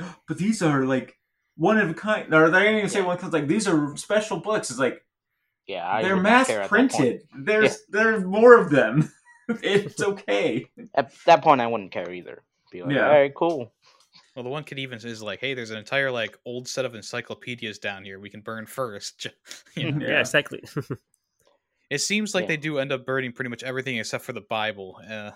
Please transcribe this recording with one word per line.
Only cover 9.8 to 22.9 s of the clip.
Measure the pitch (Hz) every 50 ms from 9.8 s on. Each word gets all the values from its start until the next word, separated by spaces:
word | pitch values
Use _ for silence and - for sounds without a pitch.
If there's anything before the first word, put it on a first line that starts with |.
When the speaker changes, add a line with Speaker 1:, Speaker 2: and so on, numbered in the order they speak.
| 196 - - -
Speaker 1:
okay. | 214 202 202 196 - - 202 202 185 147 110 123 117 - _ - - - -
Speaker 2:
At | - 139 - - - -
that | - 170 156 143
point, | 160 147 127
I | 120
wouldn't | 117 117 110 98 87
care | - 107 90 87
either. | 90 87 82 - - - _ _ _ _ _ _
Be | - 90 -
like, | 139 143
Speaker 1:
Yeah. | 127 107 139
Speaker 2:
"All | 147
right, | 147 139 139 139
cool." | - 170 170 170 139 120 110 _ _ _ _ _ _ _ _ _ - _ _ _
Speaker 3:
Well, | 131 123
the | 123
one | 135 156 147
kid | - 147 139
even | 135 127 127 113
is | 104 120 117 110 110
like, | 107 95 -
"Hey, | - 135 135
there's | 127 117 110
an | 110 107
entire, | 104 - 139 139 139 135
like, | 123 120 110 101 - _ _
old | 123 123 123 127 -
set | - 139 127
of | 123 113
encyclopedias | 107 98 - - 120 117 - 113 - - 127 123 117 117 110 101 -
down | - 104 101 95 95
here | 98 98 95
we | 101 98
can | - 110
burn | 101 - 113 110 107 -
first." | - - 131 117 101 101 - - - _ - - - _ _ -
<laughs> | - - _ _ _
You | - 131 -
know? | 143 151 -
Speaker 4:
Yeah, | 113 147
Speaker 1:
Yeah. | 147
Speaker 4:
exactly. | 120 127 - 151 143 - - - - - -
<laughs> | 151 135 - 131 - _ _ _ _ _ _ _ _ _ _ _ _ _ _ _ _ _ _
Speaker 3:
It | 135 143
seems | - - 202 214 214 202 -
like | 185 180
Speaker 2:
Yeah. | -
Speaker 3:
they | 160 151
do | 143 156 151 139
end | 135 139